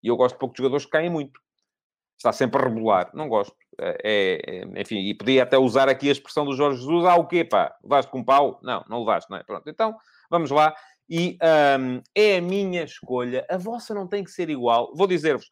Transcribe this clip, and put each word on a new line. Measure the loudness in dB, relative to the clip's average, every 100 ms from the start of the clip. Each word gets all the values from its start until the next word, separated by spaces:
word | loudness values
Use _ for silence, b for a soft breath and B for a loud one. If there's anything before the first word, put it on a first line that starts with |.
E | -2
eu | 2
gosto | 2 0
pouco | -10
de | -4
jogadores | -2 -2 -2
que |
caem | -2 -2
muito. | -4 -8 _ _ _ _ _ _ _ _ _
Está | -2
sempre | 0 0 2
a | 0
rebolar. | 0 2 2 2
Não | -6 -2
gosto. | -2 -2 -8 _ -10
É, | -8 -6
é, | -2 0 0 -2 -6 -12
é, | -12 -10
enfim, | -8 -6
e | -6
podia | -4 0 2
até | 4 4
usar | 4 4 2
aqui | 2 0
a |
expressão | -2 -2 -4 -2
do | 0
Jorge | -2 -2
Jesus. | -2 2 4
"Ah, | 4
o | 4
quê, | -2
pá? | 0 0 0 -4
Levaste | 0 0 0
com | -4
um |
pau?" | 2 2 2 -2
Não, | -8 -8 -6
não | -6
levaste, | -2 -2 -4
não | -14
é? |
Pronto, | -12 -14 -10
então, | -4 -4 -4 b b b
vamos | -4 0
lá. | 2 2 0 B B -8
E, | -4 -4 0 4 4 4 2
hum, | 0 -6 -4
é | 2 2 2
a |
minha | 0 -2 -2 -4
escolha. | -8 -12 -6 -4 -4 -4 -4
A | -6
vossa | -6 -10 -10 -10
não | -6
tem | -8
que | -8
ser | -8 -6
igual. | -2 2 2 0 0
Vou | 0
dizer-vos: | 2 0 -2 -2